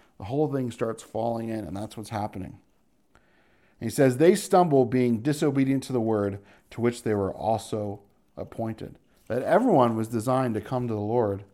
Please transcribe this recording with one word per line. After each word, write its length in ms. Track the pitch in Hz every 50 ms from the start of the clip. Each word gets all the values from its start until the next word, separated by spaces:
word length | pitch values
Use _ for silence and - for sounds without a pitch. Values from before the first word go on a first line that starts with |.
| _ _ _ -
the 60 | 104
whole 220 | 98 131 147 156 139
thing 180 | 139 135 131 120
starts 320 | 117 - 123 113 110 -
falling 460 | - - - 110 113 117 117 113 113 113
in, 160 | 110 110 101
and 100 | 76 90
that's 220 | 98 110 107 -
what's 140 | 117 104 -
happening. 480 | 113 101 104 107 - 98 92 - - - _ _ _ _ _ _ _ _ _ _ _ _ _ _ _ _ _ _ _ _ _ _ _ _
And 80 | 117 113
he 60 | -
says, 240 | - 139 131 123 127
"They 160 | 160 185 208
stumble 500 | 196 - - 196 180 175 160 143 135 127
being 380 | 110 120 127 123 123 117 107
disobedient 600 | 113 151 147 151 165 147 131 139 135 131 135 135 -
to 100 | - 127
the 40 | 120
word 400 | 110 113 110 104 101 101 104 101 - - - _ _ _
to 100 | - 117
which 220 | 117 120 120 - -
they 100 | 117 107
were 180 | 101 98 92
also 680 | - - 78 110 113 107 - - 117 110 104 101 101 - - _ _ _ _ _ _
appointed." 600 | - 98 - - - 113 113 110 - 92 - - - _ _ _ _ _ -
That 140 | 110 131
everyone 540 | - 113 170 208 254 254 180 135 123 117 110
was 120 | 110 110 110
designed 440 | 123 113 110 131 127 131 131 120
to 80 | 107 104
come 260 | - - 135 123 123
to 60 | 117
the 80 | 110 104
Lord, 440 | 104 104 117 123 113 101 98 95 101 -